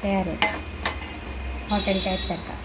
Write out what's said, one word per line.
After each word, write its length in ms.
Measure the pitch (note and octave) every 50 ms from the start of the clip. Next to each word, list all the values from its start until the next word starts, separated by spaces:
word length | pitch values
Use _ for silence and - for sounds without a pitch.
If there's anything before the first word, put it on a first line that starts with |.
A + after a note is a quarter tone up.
| -
तयार 240 | G3+ G3 F#3+ F#3
होतो 200 | F#3 - - - - - - - - - - - - - - - - - - - - - - - - - - - -
हॉटेल 360 | G#3 G3+ F#3+ - F#3+ F#3+ -
टाईपसारखा. 480 | G3 F#3 F#3 - - F3+ D#3+ - - - -